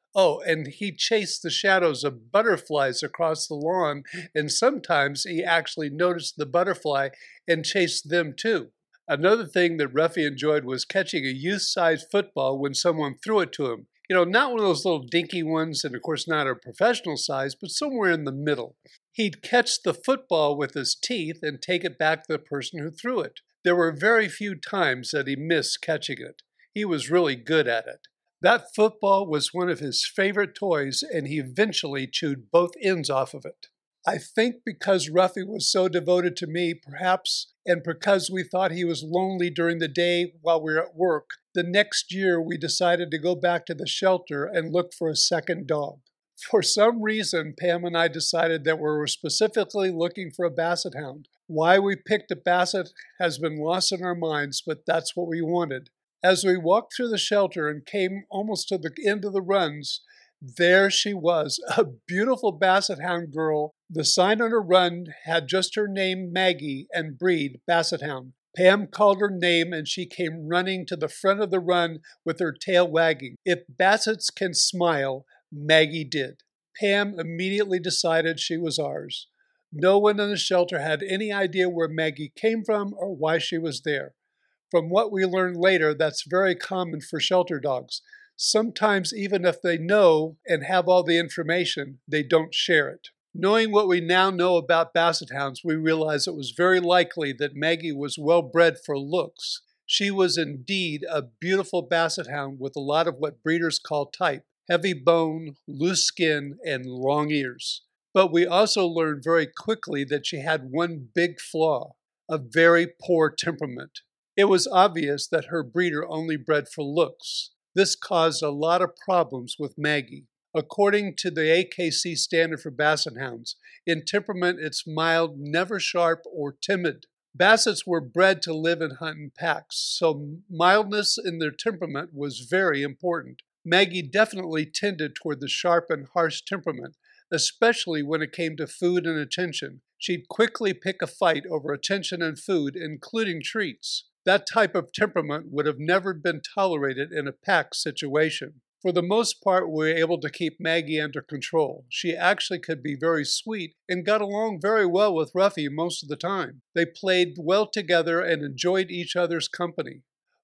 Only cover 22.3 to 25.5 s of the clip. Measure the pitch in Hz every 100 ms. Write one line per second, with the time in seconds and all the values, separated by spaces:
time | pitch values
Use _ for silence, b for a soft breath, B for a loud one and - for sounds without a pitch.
22.3 | 156 - 143 123 - 156 156 240 233 139
23.3 | - _ _ 175 175 165 147 202 226 196
24.3 | - 208 175 - 196 151 127 - 151 139
25.3 | 139 160